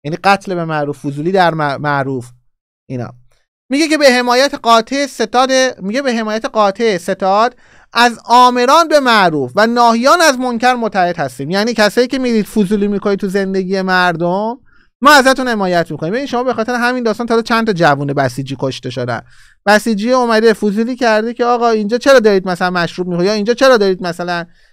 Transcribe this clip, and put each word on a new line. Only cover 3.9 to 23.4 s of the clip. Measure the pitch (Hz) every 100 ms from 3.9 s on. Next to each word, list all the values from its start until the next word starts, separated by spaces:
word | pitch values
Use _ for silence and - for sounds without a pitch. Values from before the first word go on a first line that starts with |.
| 302
به | 285
حمایت | 247 247 247 277
قاطع | 277 233 226 220 269 277
ستاد، | - 214 247 262 262 262 -
میگه | 185 240
به | 277
حمایت | 233 214 214 247
قاطع | 220 208 190 233 180
ستاد | 185 190 190 202 240 - _ _ _
از | - 240 233 -
آمران | 240 247 247 247 311 330
به | 302
معروف | 254 220 180 156 127 151
و | 226
ناهیان | 240 233 226 254 349
از | 320 254
منکر | 254 233 247
متحد | 247 220 202 175 170
هستیم. | 139 - 143
یعنی | 196 220
کسایی | 226 208 240 254
که | 277
میرید | 247 226 196
فضولی | 220 185 208 202
می‌کنید | 202 208 196
تو | 202
زندگی | 196 190 190 185 190
مردم، | 190 185 180 165 170 190 220 247 _ _ _ -
ما | 269
ازتون | 294 254 254 254
حمایت | 220 190 175 165
می‌کنیم. | 151 160
ببین | 226 277
شما | 240
به | 254
خاطر | 220 220
همین | 247 240 254
داستان | 226 208 233
تا |
حالا | 233
چند | 226 226 226
تا |
جوون | 180 160 143 143
بسیجی | 143 135 123 135 139
کشته | 135 127 131
شدن. | 123 123 117 - - - _ 202
بسیجی | 208 233 208 220
اومده | 254 240 220 226
فضولی | 202 214 202 226 247
کرده | 240 214 226
که | 233 240
آقا | 240 233
اینجا | 220 208 233
چرا | 285 269
دارید | 214 196 190
مثلاً | 175 180
مشروب | 180 170 - 180
می‌خورید | 175 180
یا |
اینجا | 214